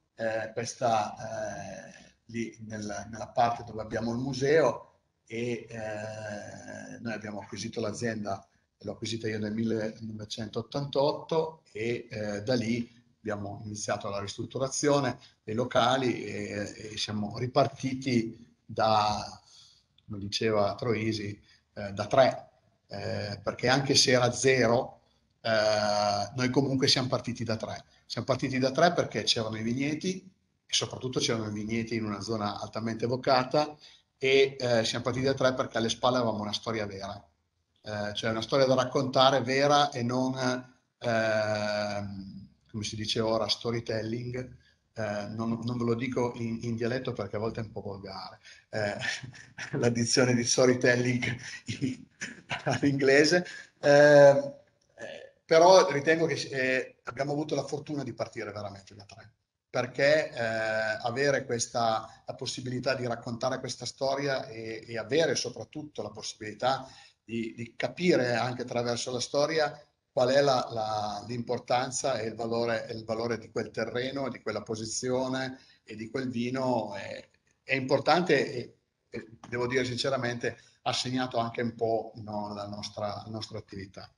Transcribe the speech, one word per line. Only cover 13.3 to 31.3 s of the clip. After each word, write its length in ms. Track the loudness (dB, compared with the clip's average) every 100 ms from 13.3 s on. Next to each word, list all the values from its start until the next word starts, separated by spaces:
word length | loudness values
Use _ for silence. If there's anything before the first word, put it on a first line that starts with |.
| -6 -6 -8 -10
iniziato 440 | -8 -4 -4 -4
la 100 | -6
ristrutturazione 1000 | -6 -8 -8 -4 -4 0 2 2 2 -4 -12 _
dei 120 | -6 -4
locali 680 | 2 4 4 4 2 -2
e, 680 | -4 -6 -6 -6 -6 -8 -12
e 40 | -8
siamo 380 | -4 -4 -4 -4
ripartiti 1120 | 0 2 2 0 -6 -4 0 0 0 -6 -20 _
da, 760 | -8 0 4 4 2 0 -6 -14 _ -20 -20 _ _ _ -12
come 140 | -10
diceva 560 | -6 -2 2 2 2 0
Troisi, 680 | -2 0 0 -2 -6 -10 _ _ _
eh, 180 | -12 -8
da 120 | -6 2
tre, 440 | 6 6 4 -8 _ _ _ _
eh, 520 | -8 -6 -6 -6 -6
perché 240 | -6 0 2
anche 280 | 2 4 4
se 160 | 6
era 200 | 4 4
zero, 680 | 2 4 4 4 4 0 -10 _ _ _ _
eh, 920 | 0 2 4 2 2 2 2 0 -2 -2
noi 140 | 2
comunque 380 | 2 2 2 2
siamo 200 | 2 0
partiti 360 | -2 -4 -6
da 140 | -4 -4
tre. 260 | -6 -10 -14 _ -10
Siamo 220 | -6 -2
partiti 320 | 0 0 0
da 120 | 0
tre 220 | 4 4
perché 300 | 4 -2 -2
c'erano 340 | 0 0 -2 -4
i 60 |
vigneti, 540 | -2 -2 -2 -2 -4 -6 -10 _ _ _ _
e 60 |
soprattutto 460 | -4 -2 -6 -6 -2
c'erano 300 | 0